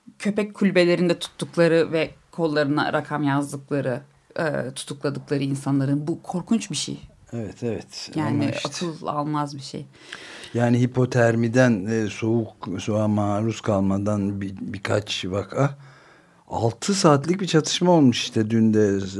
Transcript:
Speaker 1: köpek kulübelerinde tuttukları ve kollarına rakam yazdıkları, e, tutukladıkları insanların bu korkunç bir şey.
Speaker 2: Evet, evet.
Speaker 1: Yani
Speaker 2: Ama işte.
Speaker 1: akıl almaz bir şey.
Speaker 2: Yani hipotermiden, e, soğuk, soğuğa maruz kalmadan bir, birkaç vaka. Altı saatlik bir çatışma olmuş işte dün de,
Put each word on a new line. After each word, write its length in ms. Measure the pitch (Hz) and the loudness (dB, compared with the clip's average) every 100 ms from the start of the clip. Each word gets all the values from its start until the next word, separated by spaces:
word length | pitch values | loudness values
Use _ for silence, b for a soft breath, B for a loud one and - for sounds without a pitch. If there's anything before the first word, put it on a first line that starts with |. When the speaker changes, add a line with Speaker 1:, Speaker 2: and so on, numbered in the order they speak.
| - - | -20 -6
Speaker 1:
köpek 340 | 208 202 208 | -4 -2 -4
kulübelerinde 680 | - 196 180 175 175 175 170 | 0 2 4 4 4 2 0
tuttukları 720 | - - 135 170 170 165 156 | -6 -12 -6 2 4 4 2
ve 200 | 160 139 - _ | 0 -4 -6 _
kollarına 600 | - 165 147 143 151 - | -4 -2 2 2 0 0
rakam 300 | 151 143 151 | -2 -4 -2
yazdıkları, 760 | 147 139 143 139 139 143 135 127 - _ _ - | 0 0 -2 -8 -6 -4 -2 -4 -8 _ _ -6
e, 320 | 160 139 131 135 | -4 -4 -6 -8
tutukladıkları 680 | - 139 147 139 135 143 | -12 -8 -6 -6 -4 -2
insanların 640 | 139 135 139 139 135 143 151 | -2 -4 -2 0 0 0 -2
bu 140 | 170 | -6
korkunç 480 | - 180 - 226 - | -6 -8 -2 -2 -2
bir 40 | 139 | -8
şey. 240 | - 139 - _ _ | -8 -10 -14 _ _
Speaker 2:
Evet, 300 | 117 104 - | -10 -10 -6
evet. 480 | 120 107 - - - 160 | -6 -6 -8 -14 -10 -6
Speaker 1:
Yani 280 | 151 131 | -2 0
Speaker 2:
Ama 80 | 143 - | -2 -4
işte. 140 | 147 | -6
Speaker 1:
akıl 380 | - 175 160 - | -6 -8 -6 -6
almaz 480 | 147 147 151 147 147 | -4 -2 -4 -4 -8
bir 60 | |
şey. 240 | 135 147 143 B B B B B B | -12 -12 -14 B B B B B B
Speaker 2:
Yani 260 | 117 120 120 | 0 4 4
hipotermiden, 1040 | 123 127 127 127 117 113 117 117 127 110 98 | 2 2 2 4 4 4 2 4 4 4 0
e, 240 | 113 107 | -2 -2
soğuk, 600 | - 113 117 110 - - 92 | -2 0 0 -2 -8 -10 -6
soğuğa 260 | 104 107 107 | -2 0 2
maruz 540 | 104 104 104 113 110 | 2 0 0 -2 -2
kalmadan 800 | - 101 98 95 98 104 98 98 | 0 2 2 0 0 0 -2 -4
bir, 120 | 98 95 | -6 -8
birkaç 640 | 98 98 - 107 - - 95 | -10 -8 -2 -2 -2 -6 -4
vaka. 520 | 98 98 - 139 139 b b b b b b - | -6 -4 0 -2 -2 b b b b b b -10
Altı 460 | 90 113 - - | -2 -2 -2 -2
saatlik 480 | 196 170 143 135 185 | 2 4 4 2 -2
bir 60 | 185 | 0
çatışma 440 | 160 147 - 180 | 0 2 0 4
olmuş 320 | 170 135 113 | 6 6 4
işte 260 | - 113 110 | 0 -2 0
dün 240 | 113 110 | 4 4
de, 260 | 107 107 98 98 | 6 4 2 -2